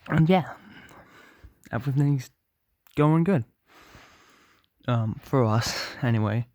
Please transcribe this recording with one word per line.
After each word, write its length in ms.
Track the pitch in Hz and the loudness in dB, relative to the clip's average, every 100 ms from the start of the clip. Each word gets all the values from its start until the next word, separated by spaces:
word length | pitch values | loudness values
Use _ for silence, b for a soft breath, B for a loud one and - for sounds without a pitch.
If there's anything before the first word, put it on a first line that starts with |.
| - | -4
And 200 | 151 156 | 0 4
yeah, 240 | 185 160 B B B B B B B B B B B - | 4 0 B B B B B B B B B B B -8
everything's 600 | 117 117 135 143 143 127 _ _ _ _ _ _ - | -6 -4 0 2 0 -4 _ _ _ _ _ _ 0
going 280 | 147 160 | 2 2
good. 200 | 170 196 113 _ _ b b b b b b b b b _ _ - | 2 0 -2 _ _ b b b b b b b b b _ _ -4
Um, 320 | 120 110 - | -2 -2 -6
for 220 | - 139 | -4 0
us, 420 | 117 107 - - - | 2 2 -2 -6 -10
<laughs> 80 | - | -6
anyway. 440 | 127 113 107 107 120 | -2 0 0 -2 -6